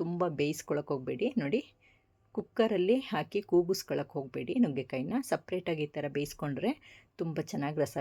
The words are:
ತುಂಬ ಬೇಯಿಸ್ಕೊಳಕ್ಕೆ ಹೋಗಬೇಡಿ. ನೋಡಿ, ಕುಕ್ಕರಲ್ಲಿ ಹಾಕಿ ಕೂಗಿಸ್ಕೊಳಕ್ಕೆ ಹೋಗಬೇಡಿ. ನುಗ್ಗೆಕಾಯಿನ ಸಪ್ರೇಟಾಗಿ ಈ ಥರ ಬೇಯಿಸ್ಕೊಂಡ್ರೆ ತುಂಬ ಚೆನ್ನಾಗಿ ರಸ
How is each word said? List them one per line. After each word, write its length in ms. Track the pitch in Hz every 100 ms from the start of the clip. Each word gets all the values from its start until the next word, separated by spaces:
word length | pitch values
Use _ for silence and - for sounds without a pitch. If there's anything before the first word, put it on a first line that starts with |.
ತುಂಬ 280 | 170 175 175 143
ಬೇಯಿಸ್ಕೊಳಕ್ಕೆ 540 | 147 165 - 147 147
ಹೋಗಬೇಡಿ. 340 | 139 135 127 240 220
ನೋಡಿ, 180 | 143 233 - _ _ _ _ _ _
ಕುಕ್ಕರಲ್ಲಿ 600 | - - - 220 196 185 254 -
ಹಾಕಿ 320 | 160 156 202 -
ಕೂಗಿಸ್ಕೊಳಕ್ಕೆ 680 | 180 175 185 - 143 143 151
ಹೋಗಬೇಡಿ. 360 | 135 135 131 254
ನುಗ್ಗೆಕಾಯಿನ 560 | 202 135 131 131 147 247 -
ಸಪ್ರೇಟಾಗಿ 520 | 156 - 180 180 156 147
ಈ 40 | 151
ಥರ 100 | 143 143
ಬೇಯಿಸ್ಕೊಂಡ್ರೆ 560 | 143 - 147 131 220 302 - - _ -
ತುಂಬ 160 | 165 160 156
ಚೆನ್ನಾಗಿ 280 | - 143 151
ರಸ 140 | 139 147